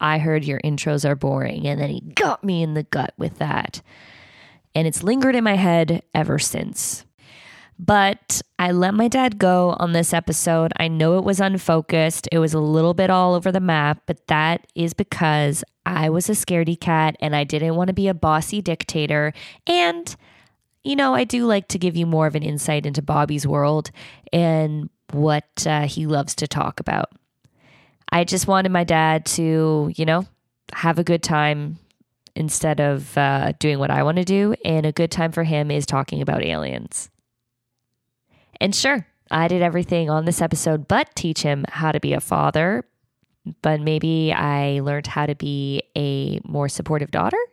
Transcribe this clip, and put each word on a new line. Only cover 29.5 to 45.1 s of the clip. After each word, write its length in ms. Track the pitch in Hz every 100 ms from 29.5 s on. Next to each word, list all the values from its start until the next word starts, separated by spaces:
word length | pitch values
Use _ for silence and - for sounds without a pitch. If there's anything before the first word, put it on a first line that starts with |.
| 160 156 151 151 170
you 80 |
know, 220 | 160 165 190 _ _ _ -
have 260 | - 165 160
a 60 |
good 180 | 170 170
time 560 | - 151 151 147 147 165 _ _ _ _ _
instead 460 | - 156 - 160 151
of, 360 | 143 139 139 -
uh, 360 | 139 139 147 147
doing 200 | 151 139
what 120 | 139
I 120 | 139
want 160 | 143 175
to 60 |
do. 300 | 180 196 208 233
And 200 | - 160
a 80 | 156
good 180 | 151 165
time 220 | - 165
for 120 | 165
him 260 | 165 147 147
is 140 | 147 143
talking 340 | 139 135 143
about 220 | 139 -
aliens. 640 | 80 78 69 64 - - - _ _ _ _ _ _ _ _ _ _ _ _ _ _ -
And 140 | 196
sure, 320 | - 262 277 - _ -
I 180 | 160 170
did 140 | 180
everything 460 | 175 175 - 170 156
on 140 | 156
this 160 | 165 -
episode 460 | 165 156 165 156 139
but 260 | 214 302
teach 280 | - 165 160
him 220 | 151 143 -
how 240 | 156 156
to 80 | 147
be 120 | 143
a 80 | 143
father. 640 | - 151 147 151 175 233 - _ _ _ _ _ - -
But 180 | 156 151
maybe 520 | 151 156 165 160 156
I 460 | - 147 143 143 139
learned 260 | 139 143
how 200 | -